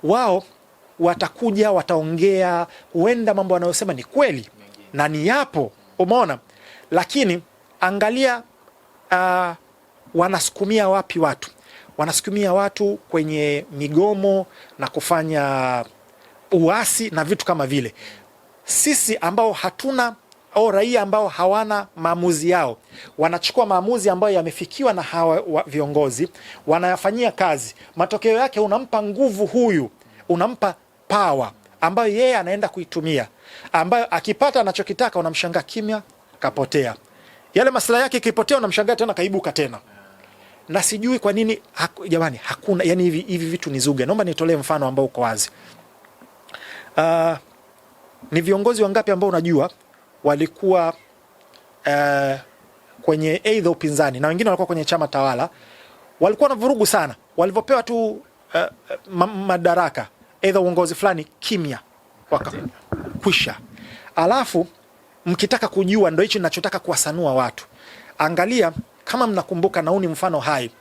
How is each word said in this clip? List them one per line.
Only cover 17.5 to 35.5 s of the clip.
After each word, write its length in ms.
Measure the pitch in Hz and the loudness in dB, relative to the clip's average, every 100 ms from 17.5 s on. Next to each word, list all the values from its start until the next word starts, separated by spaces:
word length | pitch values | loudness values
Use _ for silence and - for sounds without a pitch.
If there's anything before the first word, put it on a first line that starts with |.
| 170 135 | -2 0
vile. 280 | 143 120 - - - - _ _ _ | -2 -4 -10 -20 -20 -20 _ _ _
Sisi 520 | - - 294 277 - 214 | -4 0 0 0 0 -2
ambao 360 | - 202 226 | -2 2 0
hatuna, 640 | 185 185 - 269 262 240 226 _ _ _ | 0 -6 -4 -4 -2 -2 -4 _ _ _
au 160 | 208 226 | 2 2
raia 320 | 196 226 240 | 2 2 2
ambao 260 | 202 214 202 | 2 0 0
hawana 580 | - 185 202 214 208 196 - | 0 2 2 0 -4 -6 -6
maamuzi 540 | 165 170 175 160 165 | -2 0 0 0 2
yao, 260 | 180 139 110 _ - - - | 2 0 -4 _ -20 -18 -2
wanachukua 480 | 156 175 - - 220 | 0 0 -2 0 2
maamuzi 440 | 185 190 240 202 | 2 0 0 2
ambayo 240 | 180 208 | 2 2
yamefikiwa 580 | 190 165 - - - 269 | 2 -2 -8 -12 -2 0
na 100 | 185 | 0
hawa 400 | 151 170 165 160 175 | -4 0 2 2 0
wa-, 160 | 151 - | -2 -2
viongozi, 640 | 143 143 147 143 120 - - - - - | -4 0 0 0 0 -6 -6 -20 -14 0
wanayafanyia 680 | 160 180 185 196 226 240 | 2 2 0 -2 0 -2
kazi. 420 | - 185 147 117 - - - | 0 0 0 -4 -16 -20 -4
Matokeo 400 | 180 214 226 220 | -2 0 2 2
yake 240 | 262 214 | 0 0
unampa 420 | 214 214 262 220 | 0 0 -2 -4
nguvu 440 | 208 202 269 196 208 | -4 0 0 2 0
huyu, 440 | 247 233 175 120 _ - - - | 2 2 2 -2 _ -20 -20 -2
unampa 460 | 170 202 247 202 170 _ _ _ | 0 0 0 -4 -4 _ _ _
power 420 | 202 190 135 113 - _ _ | 0 2 0 -2 -8 _ _
ambayo 320 | - - 226 | 0 2 0
yeye 220 | 208 254 240 | 2 2 2
anaenda 320 | 175 202 196 | -2 -4 -4
kuitumia, 600 | - 160 170 160 147 113 _ - - - | -6 -8 -6 -2 -2 -2 _ -20 -20 -2
ambayo 420 | 165 170 233 233 | 0 2 0 2
akipata 460 | 170 185 208 285 269 | -2 -2 0 2 2
anachokitaka 580 | 202 185 190 190 247 180 | 0 -2 -6 -2 -2 0
unamshangaa 440 | 165 160 175 | -4 -4 -4